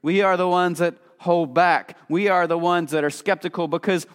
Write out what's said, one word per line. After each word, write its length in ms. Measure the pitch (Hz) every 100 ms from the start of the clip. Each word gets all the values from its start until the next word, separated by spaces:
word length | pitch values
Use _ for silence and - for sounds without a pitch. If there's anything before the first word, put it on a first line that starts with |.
We 200 | 147 190
are 140 | 196 180
the 120 | 180
ones 320 | 180 180 160
that 160 | 170 - _ _
hold 340 | 180 175 156
back. 440 | 156 175 151 - - -
We 180 | 165 202
are 200 | 185 170
the 100 | 165
ones 340 | 175 175 156
that 140 | 156 147
are 40 |
skeptical 600 | - - 185 180 175 165
because 360 | 165 - 185 -